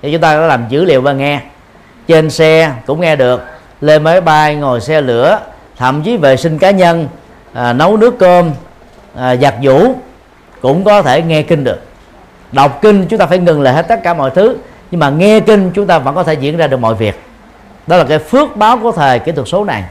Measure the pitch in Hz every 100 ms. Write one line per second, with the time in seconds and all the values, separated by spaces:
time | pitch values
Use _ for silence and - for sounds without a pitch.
0 | 143 160 165 151 160 131 117 135 180 139
1 | 131 135 139 143 - - _ _ _ _
2 | - 160 156 - 160 160 160 123 - 151
3 | 175 151 123 123 - - - _ 147 151
4 | 156 175 170 151 151 147 143 120 107 156
5 | 135 117 139 208 - - - - 127 143
6 | 156 240 147 131 165 160 185 196 175 170
7 | 147 - - - - 123 120 120 165 214
8 | 226 247 185 180 170 131 - - - -
9 | - - 127 127 139 113 135 135 226 254
10 | - - _ _ _ - 123 156 202 208
11 | 151 135 165 156 - 160 127 92 - -
12 | - - - _ - 131 165 - 214 208
13 | 175 220 170 180 175 156 135 135 175 -
14 | 175 170 135 175 214 247 - - - 175
15 | 147 147 196 220 214 214 185 180 202 165
16 | 135 147 139 151 135 165 151 127 113 110
17 | 110 - - - - _ - - - 180
18 | 135 156 - 254 285 208 214 247 226 190
19 | 143 123 131 147 123 180 208 120 90